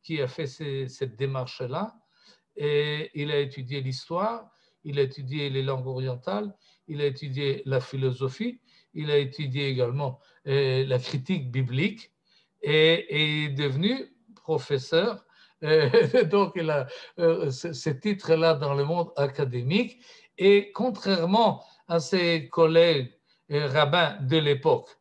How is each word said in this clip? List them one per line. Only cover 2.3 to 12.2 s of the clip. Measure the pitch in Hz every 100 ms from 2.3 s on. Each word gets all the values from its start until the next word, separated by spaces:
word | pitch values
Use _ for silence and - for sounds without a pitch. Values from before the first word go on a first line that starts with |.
| _ _ -
Et | 147 147 147 151 156
il | 151 147
a | 147
étudié | 139 135 123 143
l'histoire, | 131 131 - 170 208 226 220 _ _ _
il | 156 143
a |
étudié | 131 135 131 147 143
les | 135
langues | 135 131 127
orientales, | 131 131 123 180 202 208 196 _ _ -
il | 147
a | 143
étudié | 135 147 131 143 135 135
la | 135
philosophie, | 127 135 135 127 131 131 233 247 _ _ _
il | - 151
a | 147
étudié | 139 131 147 127 139
également, | 131 120 135 139 131 _ _ -
euh, | 139 135 131 135
la | 127
critique | 127 139 - 190 131
biblique | 123 127 127 175 - - _